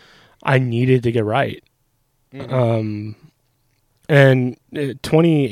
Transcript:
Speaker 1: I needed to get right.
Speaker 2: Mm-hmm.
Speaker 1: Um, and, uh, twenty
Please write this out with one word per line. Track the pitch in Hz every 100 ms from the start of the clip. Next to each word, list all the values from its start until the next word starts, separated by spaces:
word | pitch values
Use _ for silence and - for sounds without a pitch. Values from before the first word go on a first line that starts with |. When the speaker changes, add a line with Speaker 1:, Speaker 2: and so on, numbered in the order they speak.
| _ _ _ _
Speaker 1:
I | - 135
needed | 127 117 127 131
to | 117
get | 117
right. | 107 120 127 - - _ _ _ _ _ _
Speaker 2:
Mm-hmm. | 131 127
Speaker 1:
Um, | 131 120 117 110 104 107 107 - _ _ _ _ _ _ _ -
and, | 143 139 131 123 117 _ -
uh, | 143 113
twenty | - 160 170 156 135